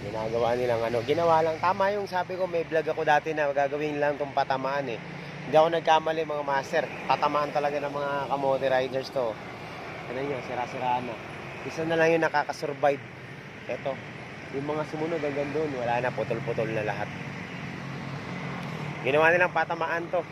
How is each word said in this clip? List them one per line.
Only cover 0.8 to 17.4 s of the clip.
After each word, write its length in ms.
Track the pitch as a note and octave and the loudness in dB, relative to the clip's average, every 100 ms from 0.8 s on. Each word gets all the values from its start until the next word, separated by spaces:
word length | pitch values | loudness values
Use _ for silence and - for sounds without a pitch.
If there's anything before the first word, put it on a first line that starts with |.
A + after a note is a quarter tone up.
ano. 140 | A2+ A#2 A2+ | 2 0 2
Ginawa 320 | D3 E3+ D#3+ | 2 6 6
lang. 160 | D#3+ D#3+ | 4 2
Tama 380 | F3 G3 G3 G#3 | 0 2 2 0
yung 80 | |
sabi 320 | G3 F3+ F3 F3+ | -2 -2 -2 -2
ko, 80 | |
may 240 | F#3 E3+ D3+ | 0 0 0
vlog 160 | D#3 | 0
ako 180 | D3+ D#3 D#3 | 0 0 4
dati 240 | D3 D#3+ | 4 4
na 160 | D#3 C#3+ | 0 2
gagawin 480 | C#3 C#3 D3 D3+ D3 | 2 2 0 -2 2
lang 240 | D3 C#3+ | 2 0
tong 160 | C#3 C3+ | -2 0
patamaan 480 | C3+ C3 C3 C#3+ C3+ | 0 0 0 -2 -2
eh. 80 | A2 - - - - - | -6 -8 -12 -12 -10 4
Hindi 80 | D3+ | 6
ako 120 | D#3+ E3+ | 6 4
nagkamali, 420 | D#3+ D#3+ D#3+ D#3+ D#3 | 6 6 4 -2 -2
mga 160 | D3 | -2
master. 400 | C#3+ C#3 C3 D#3+ B2+ - - | 0 0 2 0 0 -6 0
Tatamaan 440 | C3+ D3 D3 D3 D3 | 2 4 2 0 0
talaga 240 | C#3+ C#3+ | 0 -2
ng 120 | C#3+ | -4
mga 200 | C#3+ C#3+ C#3+ C3+ | -4 -2 -2 -2
kamote 380 | C#3 C3+ C3+ C3+ | 0 2 2 4
riders 400 | C3 C3 C3 B2+ | 2 2 -2 -2
to. 200 | C#3 A#2+ G#2 - - - - - - C3+ | -2 -2 -4 -10 -12 -12 -12 -12 -10 -8
Ano 60 | B2 | -6
nyo, 160 | C#3+ C3 | -4 -4
sira-siraan 640 | A#2 B2 A#2+ C3+ B2+ B2 B2 | -4 -4 -4 -2 0 0 -2
na. 80 | G#2+ - - - - | -8 -10 -10 -10 -10
Isa 240 | C3 D#3+ D#3+ | -8 -4 0
na 80 | E3 | 4
lang 160 | D#3+ | 6
yung 120 | E3 D#3 | 6 4
nakakasurvive. 720 | D3 C#3+ C#3 D3 C3+ C#3+ C#3 - - - - - - - | 2 0 -4 -4 4 4 4 -4 -14 -14 -14 -14 -14 -8
Ito. 200 | B2 C#3 C3 - - - - - C3+ | -6 -4 -6 -10 -12 -14 -14 -8 -6
Yung 60 | C#3+ | -4
mga 140 | D3+ D3 | -4 -4
sumunod 280 | D#3 D#3+ E3 | -4 -2 -2
hanggang 260 | D3 C#3 C#3+ C#3+ | -2 -2 -2 -2
doon, 160 | D#3 C3 | -2 -2
wala 240 | A#2+ A#2+ | 0 2
na, 80 | B2 | 0
putol-putol 560 | - A2+ A2+ A#2 A#2 A2 | -2 -2 -2 -2 -2 0
na 160 | A2 | 0
lahat. 240 | G#2 G2+ G#2 - - - | -2 -2 -6 -8 -10 -10